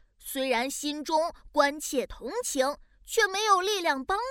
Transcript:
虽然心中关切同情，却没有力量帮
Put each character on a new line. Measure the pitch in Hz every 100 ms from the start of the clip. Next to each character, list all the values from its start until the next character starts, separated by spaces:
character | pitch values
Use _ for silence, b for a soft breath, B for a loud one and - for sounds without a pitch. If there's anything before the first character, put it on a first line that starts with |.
| - _
虽 | - 277 262
然 | 233 262
心 | - 294 294
中 | 302 320 330 - b
关 | 294 285 294
切 | - 269 190
同 | - 226 427
情， | 494 277 262 - - _
却 | - - 415
没 | 381
有 | 440 381
力 | 370 403
量 | 339 269
帮 | 262 392 494